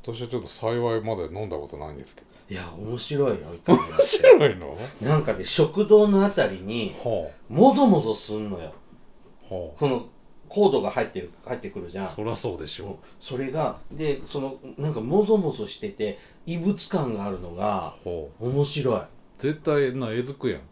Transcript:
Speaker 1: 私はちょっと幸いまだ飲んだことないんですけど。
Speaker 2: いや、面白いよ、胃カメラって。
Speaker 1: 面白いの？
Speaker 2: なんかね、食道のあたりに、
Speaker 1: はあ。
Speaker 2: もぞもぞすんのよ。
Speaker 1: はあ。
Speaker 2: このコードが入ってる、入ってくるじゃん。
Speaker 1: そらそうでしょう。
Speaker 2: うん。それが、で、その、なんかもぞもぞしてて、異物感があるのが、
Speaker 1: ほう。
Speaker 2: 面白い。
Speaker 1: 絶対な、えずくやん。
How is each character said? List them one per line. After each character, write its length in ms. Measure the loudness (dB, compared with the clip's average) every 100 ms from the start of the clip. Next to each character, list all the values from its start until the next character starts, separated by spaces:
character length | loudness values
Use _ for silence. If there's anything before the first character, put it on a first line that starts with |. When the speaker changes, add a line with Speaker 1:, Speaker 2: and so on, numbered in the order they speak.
Speaker 1:
私 200 | -10 -10
は 60 | -8
ち 80 | -8
ょ 20 |
っ 40 |
と 60 | -8
幸 480 | -6 -2 0 0 -2
い 40 |
ま 140 | -2 -4
だ 80 |
飲 220 | -6 -8 -6
ん 40 |
だ 60 | -8
こ 100 | -8
と 60 | -12
な 140 | -12
い 40 |
ん 40 | -14
で 60 | -18
す 80 | -20
け 60 |
ど。 40 | _ -20 -14
Speaker 2:
い 60 |
や、 80 | -12 -12 -12
面 200 | -10 -8
白 280 | -4 0 0
い 40 |
よ、 40 | 0 -6
胃 40 | -8
カ 140 | 4
メ 60 | 4
ラ 60 |
っ 40 | 4
て。 60 |
Speaker 1:
面 60 | 2
白 460 | 4 8 10 10 8
い 100 | 2
の？ 220 | -10 -10 -12 -6
Speaker 2:
な 140 | 2 2
ん 40 |
か 120 | 2
ね、 100 | -4
食 420 | -2 2 2 2 6
道 220 | 8 8
の 160 | 4
あ 60 | 4
た 160 | 2 0
り 140 | -2
に、 340 | -6 -4 -6 -6
Speaker 1:
は 260 | -4 -4 -4
あ。 220 | -12 -6
Speaker 2:
も 220 | 6 8
ぞ 120 | 8 6
も 140 | 6
ぞ 140 | 2
す 180 | -6 -6
ん 160 | -6 -6
の 100 | -8
よ。 60 |
Speaker 1:
は 60 | -10
あ。 20 | -16 -20 -20 -20 -20 -20 -20 -10 -10 -10 -2
Speaker 2:
こ 100 | 0
の 180 | 0 -6 -20 -20 -20 -8
コ 200 | 2 4
ー 40 |
ド 80 | 4
が 100 | 0
入 160 | -2 -4
っ 20 |
て 120 | -6
る、 100 | -12 -16
入 140 | -10 -10
っ 20 |
て 80 | -8
く 120 | -12
る 100 | -10
じ 80 | -8
ゃ 80 | -8
ん。 20 |
Speaker 1:
そ 160 | -6
ら 100 | -6
そ 200 | -4 -6
う 40 | -8
で 80 | -10
し 140 | -10
ょ 40 |
う。 40 | -12
Speaker 2:
う 40 |
ん。 40 | -14 -18 -20
そ 160 | -10 -8
れ 140 | -4
が、 260 | -2 -4 -4 -14
で、 320 | -6 -4 -4 -6
そ 140 | -8
の、 160 | -8 -10 -16 -6
な 100 | -4
ん 60 |
か 60 | -4
も 220 | 0 2
ぞ 140 | 4 2
も 160 | 2
ぞ 140 | -4 -10
し 120 | -8
て 120 | -12
て、 280 | -6 -6 -6 -16 -18 -8
異 100 | -2
物 320 | -2 -2 -4
感 260 | -2 -2
が 120 | -4 -6
あ 40 |
る 80 | -6
の 160 | -10
が、 420 | -4 -2 -2 -6 -10
Speaker 1:
ほ 280 | -10 -8 -10 -8
う。 80 | -2
Speaker 2:
面 160 | 0
白 320 | 0 0 0 0
い。 40 | -4 -18 -20 -6
Speaker 1:
絶 240 | -6 -2
対 320 | 0 2 0
な、 160 | -2 -4
え 120 | -4
ず 100 | -6
く 140 | -4 -4
や 80 | -4
ん。 40 | -10